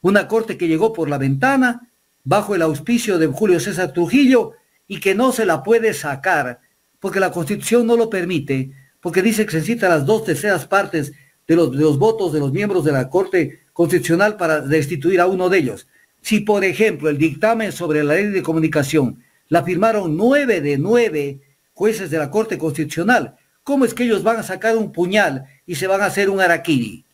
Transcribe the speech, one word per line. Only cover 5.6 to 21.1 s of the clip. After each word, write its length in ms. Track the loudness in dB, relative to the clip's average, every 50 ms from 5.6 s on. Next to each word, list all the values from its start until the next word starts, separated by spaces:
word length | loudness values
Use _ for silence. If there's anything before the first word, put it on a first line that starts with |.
puede 320 | 2 2 2 2 4 0 -2
sacar, 680 | -2 -6 -6 -8 -4 -2 0 0 0 0 -4 -6 -12 _ _ _ _ _ _ _ _
porque 200 | -8 -6 -2 0
la 120 | 0 0
Constitución 540 | 0 -4 -4 -4 -4 -6 -2 2 2 2 4
no 100 | 4 2
lo 140 | 2 2 0
permite, 600 | 0 -4 -4 -2 -2 -4 -2 -2 -4 -4 -4 -6 -10 -20 _ _ _ _
porque 220 | _ -2 0 2
dice 240 | 2 2 2 2 -2
que 60 | -2
se 60 | -2 -4
necesita 320 | -2 -2 -2 0 2 2
las 180 | 2 2 2 2
dos 180 | 0 0 0
terceras 400 | -2 -4 -2 0 -2 -2 -2 -2
partes 480 | 0 0 0 0 0 -2 -4 -6 -6 -10 _ _ _ _ _ _ _
de 80 | 2
los, 160 | 2 2 2
de 120 | 2 2 2
los 160 | 2 2 4
votos 340 | 2 2 2 0 -2 -2 -2
de 60 | -2
los 120 | -2 -2
miembros 320 | -2 -2 -2 0 0 0 0
de 100 | 2 0
la 180 | 0 -2 0
Corte 480 | 0 0 0 2 0 0 0 0 -6 -14 _ _ _
Constitucional 640 | 0 0 2 2 0 0 2 2 2 2 0 0 -2
para 240 | -2 -2 -2 -2
destituir 600 | 0 0 0 0 0 0 -4 -4 -2 0 2 4
a 60 | 2 2
uno 220 | 0 0 0 2
de 100 | 2 2
ellos. 280 | 0 -2 -6 -8 -14 _ _ _ _ _ _ _
Si, 200 | _ -2 -2 -2
por 240 | 0 0 0 0 0
ejemplo, 440 | -2 0 0 0 0 0 -2 -2 -2
el 120 | 0 0
dictamen 520 | 0 -2 0 0 0 0 0 0 -2 -6
sobre 320 | -6 -6 -4 -2 0 0 0
la 120 | 2 2
ley 100 | 0 0 0
de 120 | -2 -4
comunicación 840 | -2 -2 -2 0 0 0 0 0 -2 2 2 2 2 0 -2 -6 _ _ _ _ _ _
la 120 | 0 0
firmaron 560 | 0 0 -2 0 2 2 2 0 -2 -2 -2 2
nueve 440 | 2 4 4 2 2 2 0 0
de 180 | 0 -2 -2 -2
nueve 640 | 0 2 2 2 2 2